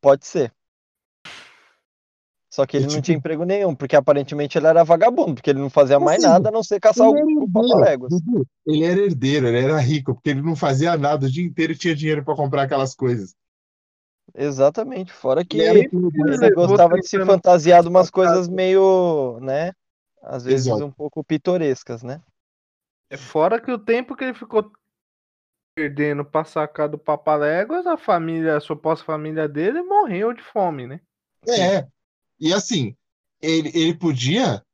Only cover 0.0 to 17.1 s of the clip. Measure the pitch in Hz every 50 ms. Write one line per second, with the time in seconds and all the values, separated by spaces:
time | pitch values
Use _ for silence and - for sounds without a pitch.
0 | - 139 139 139 _ - - 180 139 113 _ _ _ _ _ _ _ _ _ _
1 | _ _ _ _ _ - - - - - _ _ _ _ _ _ _ _ _ _
2 | _ _ _ _ _ _ _ _ _ _ - - 139 131 - 143 131 139 147 151
3 | 131 - 170 151 131 165 160 151 170 180 190 202 202 185 151 127 147 131 - 147
4 | 135 - 147 143 139 131 151 147 147 143 - 170 147 160 160 165 170 156 170 165
5 | 185 240 247 285 - 190 143 123 - - 143 135 139 139 - - 143 127 139 143
6 | - - 160 185 - 165 165 185 - - - 226 220 - 208 196 - 214 214 240
7 | 247 269 285 294 302 320 311 302 277 214 175 214 226 247 226 175 - 180 147 131
8 | 123 127 165 180 156 185 247 202 131 - _ _ _ 151 156 151 160 170 180 190
9 | 202 202 170 127 113 135 143 147 131 120 117 120 127 135 156 156 139 120 156 151
10 | 131 - 120 - _ 151 143 135 143 165 165 143 - 151 139 135 151 170 170 160
11 | 139 143 151 147 135 135 127 156 180 175 139 - 160 160 156 - - 175 160 143
12 | 156 156 156 151 139 151 151 139 151 135 131 143 139 135 147 139 135 131 - _
13 | 131 127 120 110 98 95 _ _ _ _ _ _ _ _ _ _ _ _ _ _
14 | _ _ _ _ _ _ _ - 139 147 139 135 135 143 151 - 220 269 262 196
15 | 185 180 - - _ 131 131 151 180 175 - - 160 165 220 208 - - - 180
16 | 180 175 151 151 147 - 277 254 240 226 196 170 175 175 196 196 175 170 170 185
17 | 190 -